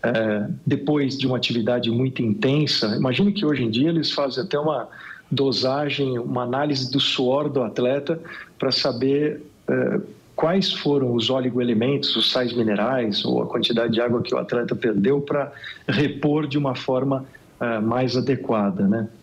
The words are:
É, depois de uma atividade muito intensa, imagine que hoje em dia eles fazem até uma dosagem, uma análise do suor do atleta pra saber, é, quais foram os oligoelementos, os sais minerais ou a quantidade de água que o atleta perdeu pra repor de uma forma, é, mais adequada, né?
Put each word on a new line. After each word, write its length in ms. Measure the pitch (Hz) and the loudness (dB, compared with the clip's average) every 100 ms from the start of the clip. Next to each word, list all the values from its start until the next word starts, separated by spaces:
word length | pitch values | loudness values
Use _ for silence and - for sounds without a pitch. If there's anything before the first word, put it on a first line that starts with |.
É, 440 | 117 117 110 104 104 - - | 0 0 0 0 -2 -4 -2
depois 520 | 139 - 151 135 - | -2 0 0 0 0
de 80 | 131 | -2
uma 120 | 123 | -2
atividade 520 | - 120 110 120 107 | -2 -2 0 0 0
muito 320 | 117 131 127 | 0 0 0
intensa, 720 | 117 104 127 143 143 - 110 101 | -2 0 2 2 2 0 0 0
imagine 360 | 131 123 202 | 0 2 2
que 140 | 202 151 | 2 0
hoje 180 | 143 | 0
em 60 | 117 | 0
dia 200 | 110 156 | 2 2
eles 220 | 165 143 | 2 0
fazem 320 | - 139 123 | 0 -2 -2
até 160 | 110 147 | -2 -2
uma 300 | 151 143 - - - - - | 0 -2 -4 -14 -18 -20 -6
dosagem, 880 | 135 135 113 127 139 147 139 139 123 | 0 2 2 0 0 -2 0 -2 -2
uma 240 | 127 127 | -2 -2
análise 480 | 123 131 151 135 127 | -2 0 0 -2 0
do 80 | 139 | 0
suor 500 | - - 127 135 147 | 0 0 2 2 2
do 140 | 135 | 0
atleta 560 | 117 104 123 139 143 165 - - - - | -2 0 0 0 -2 -4 -6 -16 -18 -4
pra 120 | 131 | -2
saber, 680 | 127 143 117 131 139 151 - - - - | 0 -2 0 2 2 0 -2 -12 -12 -4
é, 320 | 127 127 - - - - - | 0 0 -2 -4 -16 -12 -2
quais 360 | 156 190 190 | 2 2 0
foram 420 | - 147 143 127 | -2 0 2 2
os 160 | 120 113 | 0 0
oligoelementos, 840 | 131 127 123 120 107 120 139 - 113 | 0 0 0 2 2 2 0 0 0
os 160 | 110 | 0
sais 220 | 131 123 | 0 0
minerais 720 | 120 110 101 110 131 113 104 123 | 0 0 2 0 0 0 -2 0
ou 160 | 123 | 0
a 60 | 120 | 0
quantidade 460 | 123 110 117 117 | -2 0 0 2
de 60 | 113 | 2
água 220 | 120 117 | 2 0
que 120 | 110 | 0
o 40 | - | -2
atleta 380 | - 120 117 - | 0 -2 0 0
perdeu 440 | 120 101 101 143 | 0 2 4 2
pra 320 | 143 151 135 - - - - | 2 -2 -2 -8 -16 -12 -4
repor 600 | 131 143 - 147 151 147 | 0 0 0 0 2 0
de 100 | 143 | -2
uma 180 | 139 127 | -2 -2
forma, 500 | - 127 139 135 135 - - - | -2 0 2 -2 -4 -18 -20 -6
é, 200 | 120 113 | -2 0
mais 360 | 110 123 127 120 | 0 0 0 0
adequada, 720 | 127 131 - 113 101 92 98 | 0 -2 0 0 0 2 2
né? 220 | 110 107 - | 2 -2 -8